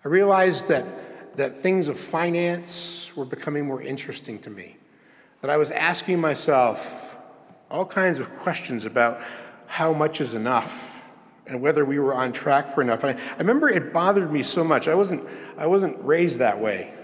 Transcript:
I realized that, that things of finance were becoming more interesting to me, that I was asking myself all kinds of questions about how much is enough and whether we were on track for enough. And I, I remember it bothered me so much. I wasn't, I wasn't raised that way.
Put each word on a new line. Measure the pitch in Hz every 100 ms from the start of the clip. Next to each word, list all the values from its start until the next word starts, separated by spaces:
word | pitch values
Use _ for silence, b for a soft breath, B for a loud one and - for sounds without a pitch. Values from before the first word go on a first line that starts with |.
I | -
realized | 175 202 190 185 151 -
that, | 147 120 - - - - -
that | 135 -
things | 185 190 151
of | 135
finance | - 165 175 170 175 175 175 - - - - -
were | 131
becoming | - - 147 143
more | 135
interesting | 131 135 - 123 - 107
to | -
me, | 101 87 - _ b b b b b
that | 135
I | 151
was | 147
asking | - 160 175 - 180
myself | 160 135 - 139 120 104 - - - - - - - - _
all | 151 185
kinds | - 185 147
of | 123 -
questions | - 175 - 123 107
about | 127 120 117 B B B B -
how | - 165
much | 156 151 156
is | 131 113
enough | 113 123 - - - - - - - _ -
and | 131
whether | 135 151
we | 139 139
were | 135
on | 131 127
track | 117 - 139 139
for | -
enough. | 127 113
And | 143 123
I, | -
I | -
remember | 175 262 302
it | 190 -
bothered | 165 180 202 175
me | 147
so | 131 -
much. | 165 143 123
I |
wasn't, | 170 196 175 - B B B
I | 151
wasn't | 190 190 -
raised | 127 160 175 123
that | 123 101
way. | 110 95 87 -